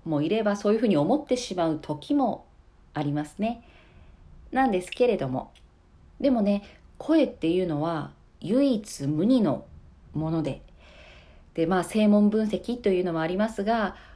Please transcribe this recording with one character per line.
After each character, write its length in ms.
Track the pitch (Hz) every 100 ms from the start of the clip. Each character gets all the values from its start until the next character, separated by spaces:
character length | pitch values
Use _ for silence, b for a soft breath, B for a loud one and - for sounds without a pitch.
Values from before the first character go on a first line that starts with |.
も 160 | 165 151
い 80 | 156
れ 140 | 220
ば、 120 | 208
そ 160 | 202 202
う 20 |
い 20 | 220
う 20 |
ふ 60 |
う 20 | 233
に 120 | 160
思 200 | 151 285
っ 80 | -
て 100 | 170
し 180 | -
ま 140 | 180 165
う 100 | 151
時 340 | - 143 -
も 300 | 285 247 - - - - _ -
あ 100 | -
り 100 | 143
ま 120 | 147
す 140 | 151 -
ね。 240 | 214 240 b b b b b b b - -
な 140 | 254 262
ん 40 |
で 120 | 185
す 80 | 180
け 160 | - 247
れ 100 | 196
ど 120 | 135
も、 220 | 127 - - - _ _ - - -
で 100 | 277
も 120 | 240
ね、 200 | 202 202 B B - -
声 260 | - 320
っ 40 | 269
て 220 | - 160
い 120 | 180
う 40 | 180
の 160 | 147
は 300 | 160 165 - - - _
唯 340 | 151 240 277
一 320 | 220 - - 139
無 180 | 151
二 160 | 202 262
の 240 | 185 117 - - - - -
も 180 | 147 156
の 120 | 165
で、 180 | 147 127 - B B B B B B B B
で、 120 | - 165
ま 140 | 185
あ、 40 |
声 220 | 170 220 214
紋 220 | 208 208
分 200 | 214 214
析 280 | 190 - 247
と 140 | 208
い 100 | 180
う 40 |
の 100 | 180
も 80 | 165
あ 40 | 160
り 120 | 185
ま 100 | 220
す 160 | 220
が、 320 | 202 233 202 B B